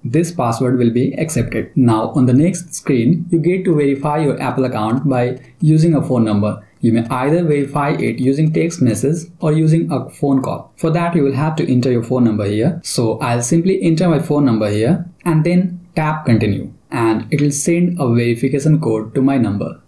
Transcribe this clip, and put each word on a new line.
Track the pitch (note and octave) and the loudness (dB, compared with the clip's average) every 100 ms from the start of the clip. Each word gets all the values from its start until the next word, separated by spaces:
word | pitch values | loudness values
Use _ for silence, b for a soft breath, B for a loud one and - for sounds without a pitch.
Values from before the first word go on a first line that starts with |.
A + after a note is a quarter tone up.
this | B2 C#3 F3 | -2 -2 -2
password | - A#2+ A#2 B2+ B2+ | -2 -2 0 0 2
will | A#2+ | 2
be | A#2 C3+ - | 2 -2 -2
accepted. | D#3+ - A2+ A2+ - - | -4 -4 -4 -4 -4 0
Now | A#2+ A2 A2 | 2 2 -2
on | - B2 | 0 4
the | |
next | B2 E3 - - - | 4 2 0 -10 -12
screen, | - C3 A#2 E3+ - | -2 0 2 0 0
you | E3 | 0
get | D#3 F#3+ F#3 | 0 0 0
to | D3+ | 0
verify | C#3+ C#3 D3+ D3+ | 0 -2 -2 -2
your | D3+ - | -2 -2
Apple | C3 B2 C3 | -4 -2 -2
account | A#2 G#2+ B2+ D3 | -2 -2 0 0
by | B2+ B2 - B B | 0 -2 -4 B B
using | D3+ D#3 E3+ D3 | 2 4 4 2
a | |
phone | A#2+ B2 | 0 0
number. | A2 G2+ G#2 - B B | 2 0 -2 -4 B B
You | A#2 | 0
may | A2+ A2+ | 0 -2
either | C3 C3+ E3 | -4 0 0
verify | E3+ D3 C#3 D3+ C#3+ | 0 0 -2 -2 -2
it | C#3 A#2 A#2 | -2 -4 -2
using | B2+ C#3 D#3+ | 0 2 0
text | D#3+ E3 - | 0 -2 0
message | B2 G#2+ C3+ E3+ - - | 0 0 -2 -2 -6 -6
or | D#3+ | -2
using | D3+ D#3+ E3 E3 | 2 2 2 2
a | C#3 A#2 | -2 -4
phone | - C#3+ C3+ | -4 0 0
call. | - - - _ | 0 -8 -10 _
For | E3 | -2
that, | E3 E3+ F3 | 0 0 2
you | |
will | C#3 | 2
have | B2 D#3 D#3 | 0 -2 -2
to | - | 0
enter | B2+ B2+ | 2 2
your | B2 | 0
phone | A2+ B2+ A#2 | 0 2 2
number | G#2 G2+ | 2 -2
here. | G#2 C3 E3+ | 0 0 -2
So | - - A#2 A2+ | -6 -2 -2 -2
I'll | B2+ A#2+ | -2 -2
simply | A#2+ E3 E3+ F#3+ | 0 0 2 0
enter | F3 D#3+ F3+ | 2 2 2
my | D3 | 0
phone | - D3 C#3 | 0 0 2
number | A2+ G#2+ | 2 0
here | G#2 A2+ F3+ - - - | 0 2 0 -2 -8 -2
and | D#3 | 0
then | D#3 F3+ F#3 - - - | 2 2 0 -4 -10 -4
tap | D3+ D#3 - | -2 -2 2
continue, | A2 G#2 G2 - - _ | 2 2 -2 -6 -14 _
and | C3+ A2+ A2 - | -2 0 0 -2
it | D3+ | 0
will | D3 | 0
send | C#3+ - E3+ F3 - | 0 0 2 0 0
a | C3 | 0
verification | A#2 A#2+ A#2 C3+ C#3 D#3 D3 | 2 2 0 0 0 2 2
code | B2 A2 G#2+ - | 2 -2 -2 0
to | |
my | C3+ C3+ | 2 2
number. | G#2+ G2 D#2 - | 0 -2 -6 -10